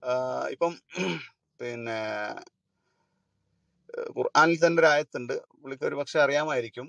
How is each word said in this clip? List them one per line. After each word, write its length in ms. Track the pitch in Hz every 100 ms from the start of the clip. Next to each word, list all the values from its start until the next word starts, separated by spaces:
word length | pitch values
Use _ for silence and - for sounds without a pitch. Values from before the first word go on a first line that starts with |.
ആ, 100 | 127 127 127 127 139
ഇപ്പം 260 | 139 170 170 _
<clears throat> 460 | - 185 170 - _ _ _
പിന്നെ, 380 | 123 120 117 113 110 107 104 - - _ _ _ _ _ _ _ _ _ _ _ _ _ _ -
ഏഹ്, 220 | - -
ഖുർആനിൽ 480 | 127 - 160 165 165
തന്നെ 120 | 170
ഒരു 60 | 160
ആയത്തുണ്ട്, 460 | 147 151 143 123 135
പുള്ളിക്ക് 460 | - _ 139 135 147
ഒരു 100 | 143
പക്ഷെ 240 | 143 160
അറിയാമായിരിക്കും. 680 | 143 143 156 139 117 -